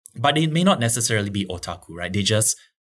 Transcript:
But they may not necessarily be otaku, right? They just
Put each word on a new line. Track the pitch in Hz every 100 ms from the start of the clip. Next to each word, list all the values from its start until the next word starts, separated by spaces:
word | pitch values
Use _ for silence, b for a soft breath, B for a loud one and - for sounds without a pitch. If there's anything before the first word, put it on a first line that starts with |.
| - -
But | 131 151
they | 160
may | 156
not | 180 160
necessarily | 117 120 113 110 101
be | 98 95
otaku, | 90 - 85 -
right? | 82 87
They | 98
just | 95 107 113 B B _ _